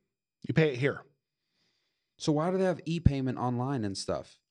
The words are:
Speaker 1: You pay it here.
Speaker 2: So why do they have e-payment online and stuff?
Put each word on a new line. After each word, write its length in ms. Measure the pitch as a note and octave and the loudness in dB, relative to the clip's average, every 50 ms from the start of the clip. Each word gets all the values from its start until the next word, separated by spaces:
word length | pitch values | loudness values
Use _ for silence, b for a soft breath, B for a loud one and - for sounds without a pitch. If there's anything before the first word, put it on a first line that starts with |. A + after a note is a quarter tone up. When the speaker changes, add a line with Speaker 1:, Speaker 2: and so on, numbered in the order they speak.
| _ _ _ _ _ _ _ _ - - | _ _ _ _ _ _ _ _ -6 0
Speaker 1:
You 60 | B2+ | 2
pay 160 | D#3 D#3+ D3+ C3 | 4 4 4 2
it 40 | |
here. 260 | A#2+ C3+ C3+ G2+ - - _ _ _ _ _ _ _ _ _ _ _ _ _ _ _ _ _ _ _ _ _ _ | 0 0 0 0 -2 -10 _ _ _ _ _ _ _ _ _ _ _ _ _ _ _ _ _ _ _ _ _ _
Speaker 2:
So 160 | _ - - D3+ | _ 0 0 2
why 180 | D3 D#3 F3+ | 2 2 0
do 60 | F#3 F#3+ | 0 2
they 60 | F#3+ | 2
have 160 | F#3 F3 - - | 0 0 -2 -4
e-payment 500 | D#3+ E3 E3+ E3 - C#3+ C#3 C3 B2+ A#2+ - | -4 -4 2 2 2 2 2 -2 -2 -2 -2
online 460 | A#2 B2 B2 A#2+ B2 C3+ C#3+ C3 G#2+ | -2 -2 0 -2 -2 -2 -2 -2 -2
and 120 | G2+ F#2+ - | -2 -4 -6
stuff? 400 | - - F2 C2+ - - - _ _ _ | -4 -4 -4 -4 -6 -10 -20 _ _ _